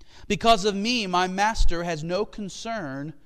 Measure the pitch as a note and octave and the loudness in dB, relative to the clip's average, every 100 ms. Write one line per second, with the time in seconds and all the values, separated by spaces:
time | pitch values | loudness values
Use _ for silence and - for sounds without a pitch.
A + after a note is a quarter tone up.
0 | - - - G#3 A#3 A3 G#3 G3 A3 B3 | -20 -16 -4 0 4 4 2 -2 -2 -2
1 | F#3+ F3+ F#3 F#3 G#3+ G#3+ - E3+ F3 D#3+ | 0 0 0 0 0 6 6 6 -2 -4
2 | E3 F#3 A3+ - G3 - A3+ A3+ D3 C3+ | -4 -4 -4 -6 -12 -10 -8 -8 -8 -8
3 | D3+ - | -10 -12